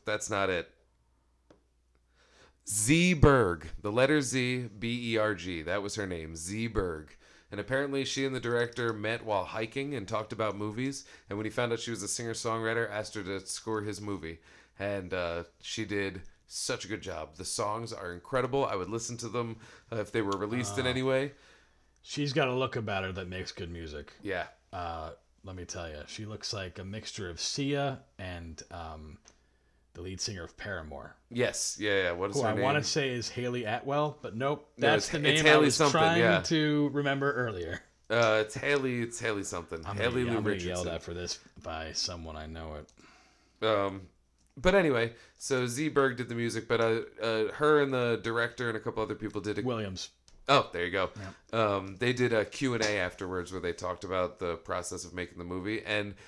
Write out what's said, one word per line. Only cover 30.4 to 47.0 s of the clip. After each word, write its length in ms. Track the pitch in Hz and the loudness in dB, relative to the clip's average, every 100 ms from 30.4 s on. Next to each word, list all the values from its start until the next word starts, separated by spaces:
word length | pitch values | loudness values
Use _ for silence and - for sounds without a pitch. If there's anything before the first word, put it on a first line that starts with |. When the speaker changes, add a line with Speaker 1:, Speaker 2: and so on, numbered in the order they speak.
Speaker 2:
of 120 | 82 - | -10 -10
Paramore. 580 | 104 92 78 69 62 - _ | -8 -8 -2 -4 -4 -16 _
Speaker 1:
Yes. 460 | 120 113 - - - | 2 2 2 -2 0
Yeah, 220 | 104 98 | 2 4
yeah. 80 | 90 | 4
What 180 | 87 101 | 2 2
is 60 | 135 | 2
Speaker 2:
Who 60 | |
Speaker 1:
her 60 | 117 | 2
Speaker 2:
I 40 | |
wanna 240 | 107 127 147 | 4 4 2
Speaker 1:
name? 40 | |
Speaker 2:
say 260 | - 156 135 | 2 0 0
is 180 | 123 110 | 0 -4
Hayley 360 | - 123 123 | -4 -2 -2
Atwell, 520 | 107 120 135 143 151 - | -2 -2 0 2 0 -2
but 120 | 110 107 | -8 -2
nope. 340 | 139 147 - - | 0 0 -6 2
Speaker 1:
No, 80 | 139 | 4
Speaker 2:
That's 120 | 156 | 4
Speaker 1:
it's, 80 | - | 2
Speaker 2:
the 60 | 165 147 | 2 4
Speaker 1:
it's 140 | 151 | 6
Speaker 2:
name 40 | 156 | 8
I 80 | |
Speaker 1:
Haley 100 | 151 147 | 10 8
Speaker 2:
was 80 | |
Speaker 1:
something, 180 | 123 147 160 | 6 6 6
Speaker 2:
trying 200 | 160 170 | 6 6
Speaker 1:
yeah. 200 | 180 165 | 6 6
Speaker 2:
to 480 | - 160 151 147 147 | 4 2 4 4 2
remember 400 | 143 143 139 139 | 2 0 2 0
earlier. 480 | 135 123 92 82 85 - _ - | 0 -2 -4 -6 -8 -10 _ 0
Speaker 1:
Uh, 300 | 117 113 107 | 4 6 6
it's 100 | 107 | 4
Haley, 480 | 127 139 143 131 120 | 0 2 2 2 0
it's 180 | 117 - | -2 -2
Haley 220 | 117 104 | -2 -2
something. 340 | 95 90 85 82 | -2 -6 -6 -8
Speaker 2:
I'm 160 | 98 101 | -6 -2
gonna, 120 | 117 | 0
Speaker 1:
Haley 140 | 123 | 2
Speaker 2:
I'm 60 | 120 | 2
Speaker 1:
Lu 60 | |
Speaker 2:
gonna 220 | 113 104 98 | 2 2 0
be 60 | |
yelled 240 | 90 90 87 | -2 -2 -2
Speaker 1:
Richardson. 20 | |
Speaker 2:
at 80 | 82 | -4
for 100 | - | -6
this 240 | 87 87 - - - | -6 -6 -8 -12 -14
by 300 | 87 80 80 | -8 -6 -6
someone 440 | 78 - 87 82 78 | -4 -4 -6 -8 -10
I 100 | 78 | -10
know 300 | 80 78 76 | -10 -10 -10
it. 880 | 76 - - - _ _ _ _ 110 | -12 -20 -20 -20 _ _ _ _ 2
Speaker 1:
Um, 360 | 104 98 95 92 _ _ _ _ - | 4 2 -4 -12 _ _ _ _ 0
but 180 | 180 | 4
anyway, 380 | 196 165 120 117 - - - | 6 6 4 2 -2 -20 -14
so 300 | - 131 123 | -2 0 0
Z 220 | 123 156 | 0 0
Berg 260 | 135 135 120 | 4 4 2
did 120 | 120 | -4
the 60 | |
music, 340 | 117 117 110 - | -2 -2 -2 0
but, 120 | 117 | 4
uh, 200 | 113 113 | 4 2